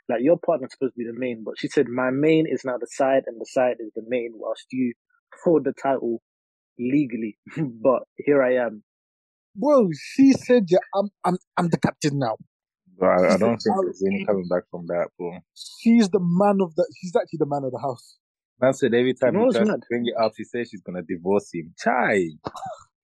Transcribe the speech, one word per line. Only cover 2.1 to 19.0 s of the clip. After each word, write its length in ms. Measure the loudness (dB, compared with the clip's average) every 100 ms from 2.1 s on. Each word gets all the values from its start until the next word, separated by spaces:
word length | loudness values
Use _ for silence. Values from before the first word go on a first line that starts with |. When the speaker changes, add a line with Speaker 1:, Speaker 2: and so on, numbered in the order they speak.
Speaker 1:
main 340 | 2 4 4 2
is 120 | -2
now 140 | -4 -6
the 100 | -6
side, 340 | -2 2 2 0
and 140 | -8
the 40 | -4
side 300 | 0 0 0
is 100 | -8
the 100 | -12 -6
main," 240 | -4 -6 -8
whilst 320 | -10 -10 -8
you 220 | -4 -4 -6 _ _ _ -4
hold 220 | 0 2 0
the 80 |
title 480 | -4 -2 -2 -4 -6 _ _ _ _ _ -10
legally. 580 | -2 0 0 -4 -8 -10 -12
<laughs> 100 | -6
But 460 | -6 -4 -2 -2 -6 -8
here 240 | 0 2
I 140 | 2 0 -2
am. 180 | -6 -16 _ _ _ _ _ _ -4
Speaker 2:
Bro, 340 | 2 4 2 -2 -4 4
she 160 | 6
said, 300 | 6 4 2 4
"Yeah, 100 | 0 0 -4
I'm, 140 | -4 -4 -4
I'm, 120 | -4 _ -4
I'm 120 | -2
the 80 | 0
captain 400 | 0 0 -2 0
now." 180 | -2 -4 -12 _ _ _ _ 0
Speaker 3:
Bro, 120 | 2
I, 120 | 4
Speaker 2:
She 40 | 4
Speaker 3:
I 40 |
Speaker 2:
said, 80 | 4
Speaker 3:
don't 180 | 2 0
think 180 | 0 0
Speaker 2:
"I'm" 80 | -2
Speaker 3:
there's 180 | -2 -2
any 180 | -2 -2
coming 220 | -2 -2
back 140 | -4 -4
from 140 | -10 -6
that, 220 | -4 -4 -6
bro. 140 | -10 -12 -18 -20 -20 -2
Speaker 2:
She's 280 | 4 4 4
the 120 | 2
man 380 | 2 2 2 2
of 120 | 0 -2
the, 100 | -2 -4
she's 160 | -4 -4
actually 220 | -2 -4
the 80 | -2
man 160 | -2 -2
of 60 |
the 60 | -4
house. 380 | -4 -8 -14 _ _ _ _ 0
Speaker 3:
Man 120 | 0
said 200 | 2 2
every 200 | 4